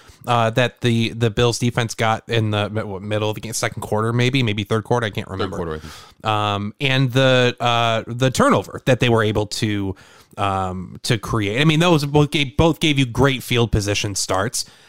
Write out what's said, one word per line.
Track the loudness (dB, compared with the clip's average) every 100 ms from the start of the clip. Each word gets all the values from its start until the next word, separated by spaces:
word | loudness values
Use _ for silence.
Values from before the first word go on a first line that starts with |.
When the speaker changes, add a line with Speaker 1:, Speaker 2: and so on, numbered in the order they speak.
| -20 -14 -2
Speaker 1:
uh, | 2 2
that | 2 0 0
the, | 0 2 0
the | 0 -2
Bills | 2 0 2
defense | -2 -2 -4
got | 0 0 0 -2
in | -2 0
the | 0 -2
mi-, | -4
what, | -6 -8
middle | -6 -2 -2
of | -4
the |
game, | -8
second | -6 -6 -6
quarter, | -4 -2 0
maybe, | 0 0 2
maybe | 0 -2
third | -2 -2
quarter, | 0 -2 -2
I |
can't | -6 -8
Speaker 2:
Third |
Speaker 1:
remember. | -6 -6 -4
Speaker 2:
quarter, | -6 -8
I |
think. | -10 -18 -20 -8 -4
Speaker 1:
Um, | -2 0 -2 -6 -4
and | -2 0 2
the, | 2 4 4 2 0
uh, | 0 2 0 -2 -4
the | -2 0
turnover | 2 4 2 0 -4 0
that | 2
they | 4
were | 4
able | 2 0 -2
to, | -2 -2 -2 -4 -8 -14 -20 -20 -6
um, | -2 -2 -2 -6 -10 -10
to | -4 -2
create. | -2 -2 0 2
I | 2
mean, | 4
those | 4 2 4
both | 2 2
gave, | 0 -2 2
both | 2 2
gave | 2 2
you | 0
great | 2 2 2
field | 0 0 2
position | 2 0 -2 -2 -4
starts. | -2 0 0 -4 -8 -12